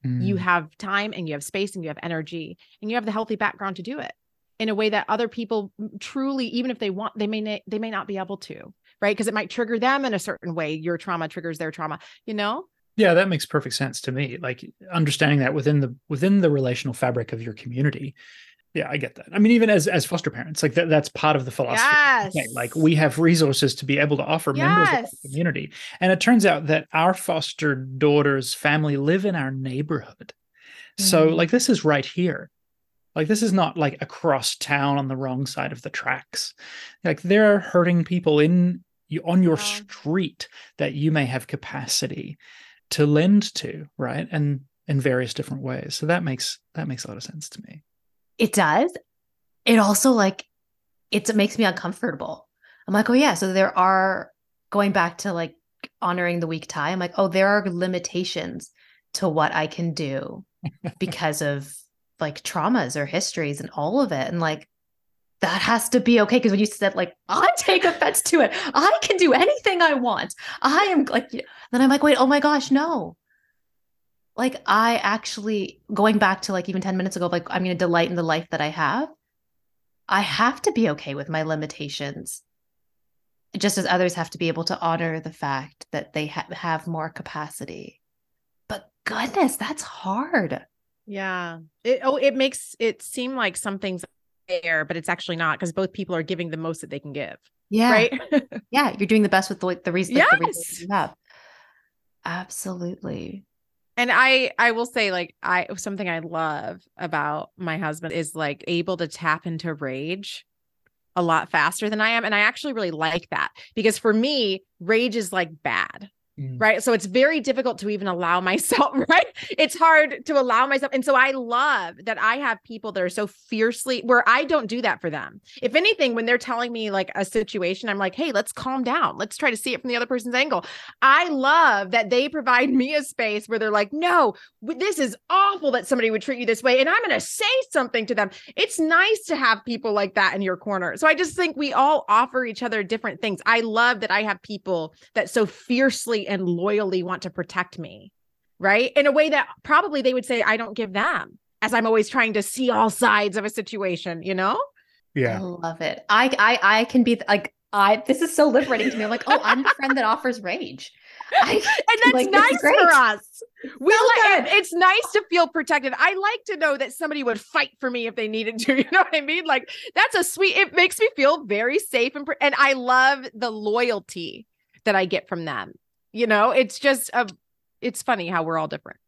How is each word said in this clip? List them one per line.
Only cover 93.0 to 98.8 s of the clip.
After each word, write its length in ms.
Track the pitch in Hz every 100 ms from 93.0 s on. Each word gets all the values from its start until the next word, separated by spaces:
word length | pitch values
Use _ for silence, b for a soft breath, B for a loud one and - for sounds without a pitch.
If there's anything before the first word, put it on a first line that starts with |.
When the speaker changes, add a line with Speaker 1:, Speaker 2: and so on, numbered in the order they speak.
Speaker 1:
seem 340 | - - 247 262
like 200 | 208 185
something's 480 | 208 196 196 180 - _ _ _ _
there, 360 | 180 170 160
but 120 | 151 165
it's 120 | 156
actually 280 | 175 - 165
not, 220 | 165 147
'cause 120 | 175
both 200 | 165 190
people 240 | 190 190 175
are 60 |
giving 280 | 156 180 170
the 60 | 160
most 240 | 165 165
that 100 | -
they 80 | 143
can 120 | 147
give. 240 | 143 113 - _ _ _
Speaker 3:
Yeah. 200 | 208 240
Speaker 1:
Right? 280 | 220 226 262 -
<laughs> 380 | 294 - 220 _
Speaker 3:
Yeah. 240 | 262